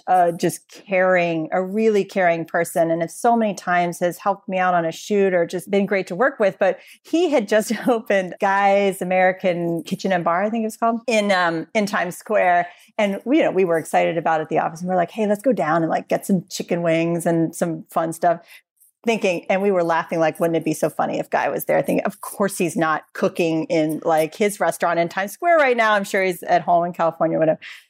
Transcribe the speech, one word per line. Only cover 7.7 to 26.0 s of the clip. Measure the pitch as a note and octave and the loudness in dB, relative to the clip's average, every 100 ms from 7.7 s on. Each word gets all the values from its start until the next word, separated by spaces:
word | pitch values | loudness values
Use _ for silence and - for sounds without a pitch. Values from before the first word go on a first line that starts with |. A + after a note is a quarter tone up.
| G#3 | -2
<laughs> | F3 | 0
opened | A#3 - G3 F3+ - | -2 0 -2 -2 -2
Guy's | G3+ G3 G3+ G3+ G3 F#3 | 0 2 4 4 2 0
American | F3+ F#3 F#3 F#3 F#3 E3+ E3+ E3 | 0 4 4 2 -2 0 -2 -4
Kitchen | - F#3 G3 | -4 -4 -2
and | F3+ | 0
Bar, | E3+ E3+ | 0 0
I | G#3 | 0
think | A3+ | -2
it | A3 | -4
was | - | -2
called, | A#3 A#3 A#3 | -2 -2 0
in, | A3 G3+ | 0 2
um, | F#3 E3+ E3 - A3 | 2 2 -2 -4 -2
in | G3+ | -2
Times | G#3+ F3+ F3 | -2 -4 -8
Square. | - G#3 F#3 F3 F3 - _ - | -2 2 4 2 0 -10 _ -4
And | G3+ G3 A3+ | -2 -2 0
we, | D#4 | 2
you | |
know, | D#3+ | 2
we | F3+ F#3 | 2 2
were | E3 | 0
excited | D3 F3+ F3 E3+ | 0 0 0 0
about | E3 D#3+ | 0 -2
it | |
at | D#3 | 0
the | D#3 | -2
office, | E3+ E3 | -2 -4
and | F3+ | -2
we're | F#3 | -2
like, | E3+ | -2
"Hey, | A3+ G#3 | -2 -2
let's | G#3 | 0
go | C#4 | 0
down | G#3 D#3 E3 | 0 0 0
and, | D#3+ | 0
like, | F3+ - | -2 -2
get | F#3 - | -4 0
some | F#3 - | -2 -2
chicken | - - E3+ | -10 -4 -2
wings | E3+ E3 E3 E3+ E3+ | 0 0 0 0 0
and | E3 D#3+ - | 2 0 -2
some | F3 D#3+ - | -4 -4 -6
fun | F3 E3 | -4 -4
stuff." | D#3+ F3 E3+ - - _ _ _ _ A#3 | 0 0 0 -6 -20 _ _ _ _ -4
Thinking, | A3 G3 E3+ - | 0 0 -2 -2
and | F#3+ | 0
we | G3+ | 2
were | F#3 | 2
laughing, | E3+ E3 E3+ E3+ | 2 0 -2 0
like, | D#3+ D#3 | 0 0
"Wouldn't | E3+ E3 | 0 0
it | |
be | D#3 | -2
so | D3+ D#3+ | -2 -2
funny | - E3 - | -2 -4 -4
if | - | -4
Guy | - C#3+ | -2 -2
was | - - | -4 0
there?" | D#3 | 0
Thinking, | D#3 D#3 - | 0 -2 -2
"Of | - | -8
course | - - G3 - | -14 -4 -4 -2
he's | F3 E3+ | -4 0
not | D#3+ D3+ - | -2 -2 -6
cooking | - F#3+ - E3 D#3+ - | -4 -4 0 -2 -2 -2
in, | E3 D#3 D3+ E3+ | 0 0 -2 0
like, | D#3 D#3+ - | 0 0 -2
his | G#3 G3+ | -2 0
restaurant | E3+ - F3 E3+ | -4 0 0 0
in | E3+ | -2
Times | F#3+ G3+ | -4 -6
Square | - F4 E4 | -2 2 4
right | C4+ A#3+ | 4 2
now. | A3 | 2
I'm | G#3 | 2